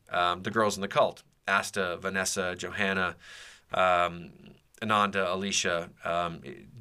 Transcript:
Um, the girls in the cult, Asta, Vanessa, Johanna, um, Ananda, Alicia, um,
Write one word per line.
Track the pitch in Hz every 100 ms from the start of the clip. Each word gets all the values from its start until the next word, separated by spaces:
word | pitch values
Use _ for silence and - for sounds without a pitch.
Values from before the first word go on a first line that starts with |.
| -
Um, | 87 87 90
the | 95
girls | 104 104 98
in |
the | 101
cult, | 151 107 - - _ -
Asta, | 98 - 101 90 87
Vanessa, | 95 95 92 - 90 90
Johanna, | 87 98 98 98 90 82 - - - - _
um, | - 92 90 87 87 82 - - - _ -
Ananda, | 110 107 101 98 92
Alicia, | 95 98 95 92 85 85 -
um, | 87 85 85 85 - - - 120